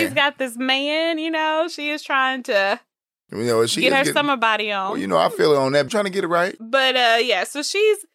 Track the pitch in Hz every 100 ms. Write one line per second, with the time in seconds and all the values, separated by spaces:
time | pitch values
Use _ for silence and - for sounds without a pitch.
0 | 330 277 285 285 262 233 262 269 285 311
1 | 330 320 320 320 311 311 339 320 294 294
2 | - 277 262 262 247 208 196 226 - _
3 | _ _ _ 101 120 113 113 - 254 269
4 | 277 302 285 262 226 214 214 202 190 208
5 | 190 170 175 - 165 143 135 143 135 208
6 | 202 190 180 170 180 - 226 269 262 254
7 | 240 233 247 190 190 285 294 392 427 403
8 | -